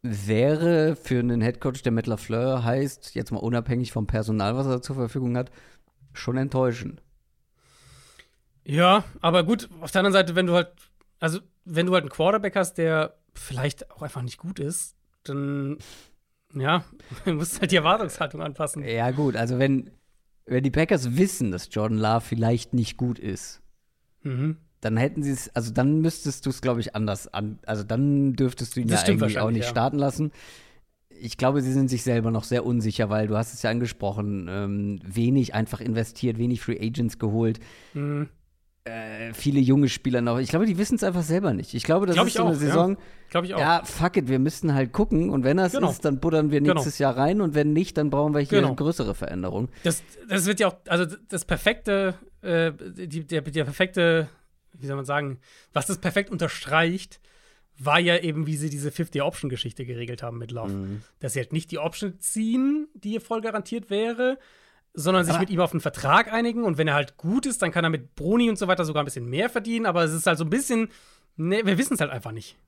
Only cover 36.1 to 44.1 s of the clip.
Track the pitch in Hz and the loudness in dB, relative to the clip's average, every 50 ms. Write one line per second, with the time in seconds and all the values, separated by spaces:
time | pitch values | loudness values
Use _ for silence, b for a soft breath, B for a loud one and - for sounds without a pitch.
36.1 | - - - 123 113 110 120 120 123 110 - - 113 - 104 113 113 - 120 113 | -4 -4 -2 -2 0 0 0 -2 -2 -2 -2 -4 -4 -2 -4 -4 -2 -2 -2 -2
37.1 | - - 117 107 104 117 113 113 107 - B B B B B B B 147 143 143 | -2 -2 -2 0 2 2 2 2 0 -2 B B B B B B B -6 -6 -4
38.1 | 147 147 151 151 _ _ _ _ _ _ _ _ _ _ _ 113 113 113 110 110 | -4 -6 -6 -8 _ _ _ _ _ _ _ _ _ _ _ -10 -10 -10 -10 -10
39.1 | 110 107 113 117 113 - - 143 139 139 131 127 135 143 143 127 - - - 131 | -10 -10 -10 -10 -10 -4 -2 2 4 4 6 6 6 6 4 2 0 -2 -2 0
40.1 | 123 120 120 120 117 127 131 - - 165 214 220 180 170 214 - 262 220 - 190 | 0 0 2 2 0 0 0 0 2 2 2 2 2 0 0 0 0 0 0 0
41.1 | 175 180 165 151 160 180 202 165 110 90 - - - 120 - - 160 185 202 180 | 0 0 0 0 0 0 2 0 0 -2 -4 -6 -8 -6 0 2 2 2 4 2
42.1 | 170 175 214 240 - 202 175 175 165 143 147 143 - 165 175 185 196 190 B B | 4 2 2 2 2 0 2 2 2 2 2 2 4 4 4 2 0 -4 B B
43.1 | B B B B - 175 175 180 196 - 143 156 170 170 - - - - 160 180 | B B B B -4 -4 -2 -2 -2 0 2 2 2 2 0 -6 -4 -2 -2 2